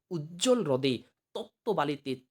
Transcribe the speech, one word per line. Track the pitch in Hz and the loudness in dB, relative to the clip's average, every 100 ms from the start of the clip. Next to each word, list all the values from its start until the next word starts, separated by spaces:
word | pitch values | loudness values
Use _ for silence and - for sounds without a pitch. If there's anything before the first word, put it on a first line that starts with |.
| - | -10
উজ্জ্বল | 170 151 175 254 247 | -8 -8 -2 2 2
রোদে | 156 131 135 113 - _ _ | 2 2 2 0 -6 _ _
তপ্ত | - - _ - | -12 -12 _ -2
বালিতে | 170 147 143 135 127 - | 0 0 -2 -6 -8 -10